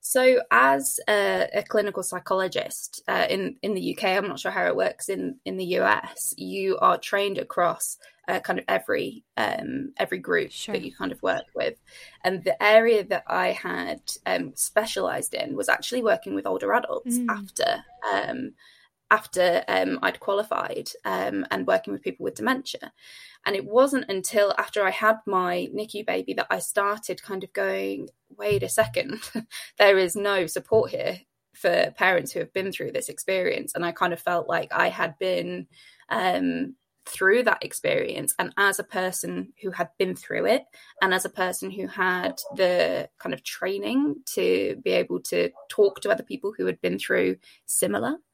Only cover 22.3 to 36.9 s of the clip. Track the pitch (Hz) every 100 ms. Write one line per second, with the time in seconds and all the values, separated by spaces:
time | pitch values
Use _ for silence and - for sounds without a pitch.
22.3 | - 220 262 269 - - _ - - -
23.3 | - - 196 196 220 277 269 - 196 185
24.3 | 226 202 - - - 196 185 214 220 -
25.3 | 190 180 180 180 202 214 208 214 185 185
26.3 | - - 190 - - 202 214 - 185 -
27.3 | 196 190 - 196 190 196 196 - _ _
28.3 | - 208 202 190 - 185 - - 220 -
29.3 | 226 226 - - _ 202 196 185 208 202
30.3 | 196 165 - 175 220 - - - 180 _
31.3 | _ _ - 190 175 - - 185 180 139
32.3 | - 160 - 190 - 135 - - - -
33.3 | 190 180 - - - 170 170 180 170 -
34.3 | 175 165 170 175 170 175 185 170 151 185
35.3 | 180 175 180 180 _ - _ _ - 185
36.3 | 180 90 85 90 - _